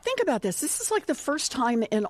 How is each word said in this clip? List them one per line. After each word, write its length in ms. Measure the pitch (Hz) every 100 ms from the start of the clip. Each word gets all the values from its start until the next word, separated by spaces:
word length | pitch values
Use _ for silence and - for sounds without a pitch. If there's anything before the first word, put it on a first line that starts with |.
Think 180 | - 494
about 200 | 403 226
this. 180 | 196 175
This 180 | 302 -
is, 120 | 466
like, 160 | 427 -
the 80 | -
first 360 | - 302 -
time 320 | - 240 233 226
in 140 | 214 208